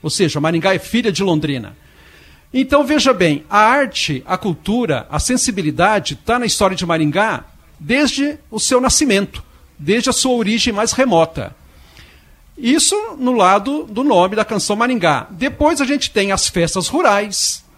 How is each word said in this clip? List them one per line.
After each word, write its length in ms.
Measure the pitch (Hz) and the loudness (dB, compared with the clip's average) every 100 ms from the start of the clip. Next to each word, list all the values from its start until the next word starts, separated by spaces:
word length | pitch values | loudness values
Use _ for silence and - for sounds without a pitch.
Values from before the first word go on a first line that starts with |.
Ou 80 | 156 | -6
seja, 300 | - 165 147 | 0 0 0
Maringá 340 | 156 165 185 | 0 0 0
é 60 | 180 | -2
filha 320 | - 233 220 | -2 -2 0
de 120 | 170 | 0
Londrina. 540 | 196 156 156 135 98 - - - - - - - _ | 0 0 -2 -6 -10 -18 -20 -20 -20 -20 -20 -20 _
Então, 320 | 254 262 285 | -4 2 2
veja 300 | 269 302 269 | 2 2 2
bem, 320 | 208 170 143 - | 2 2 0 0
a 120 | 202 | 2
arte, 640 | 214 277 262 - - 147 - | 4 4 0 -4 -6 -6 -6
a 100 | 185 | -4
cultura, 720 | 208 160 - 233 220 127 - | -4 -6 -2 -2 0 -4 -4
a 120 | 147 | -6
sensibilidade 960 | - 254 262 196 151 147 190 208 - 143 | -2 -2 -2 -2 -4 0 2 2 -2 -8
tá 240 | - 240 | -2 -2
na 80 | 233 | -2
história 280 | - 196 185 | 0 0 0
de 120 | 175 | -2
Maringá 580 | 165 151 165 220 131 - - - - | 0 0 0 -2 -4 -10 -20 -20 -18
desde 600 | 147 254 294 - 285 294 - | -2 2 2 0 -4 -6 -12
o 100 | 220 | -6
seu 220 | - 254 | 0 2
nascimento, 600 | 254 - 294 196 202 - - - - - | 2 2 2 2 0 -10 -18 -20 -20 -8
desde 320 | 147 226 262 | 0 0 2
a 40 | |
sua 200 | 247 262 | 0 0
origem 400 | 240 208 226 247 | 0 0 0 0
mais 180 | 208 226 | 0 -2
remota. 640 | - 262 170 160 - 95 - - - - - - - _ - - - | 0 2 4 2 -2 -12 -14 -20 -20 -20 -20 -20 -20 _ -20 -20 -6
Isso 380 | 233 302 - 415 440 285 | 0 2 2 -2 -6 -4
no 140 | 254 | -2
lado 500 | 247 185 202 208 294 | 4 4 4 0 -6
do 180 | - 214 | -6 -2
nome 320 | 285 196 185 214 | 2 4 4 0
da 80 | 208 | -2
canção 320 | 208 - 214 | -2 -2 -2
Maringá. 500 | 247 240 170 135 - | 0 2 0 0 -4
Depois 520 | 170 262 - 294 330 | -6 -6 2 0 2
a 40 | 262 | 0
gente 240 | 285 - | -2 -2
tem 220 | 214 196 | -2 0
as 160 | 190 - | -2 -2
festas 400 | 180 165 190 - | 0 -2 -2 -2
rurais 800 | 294 311 202 214 190 - - _ | 2 2 2 -2 -4 -4 -6 _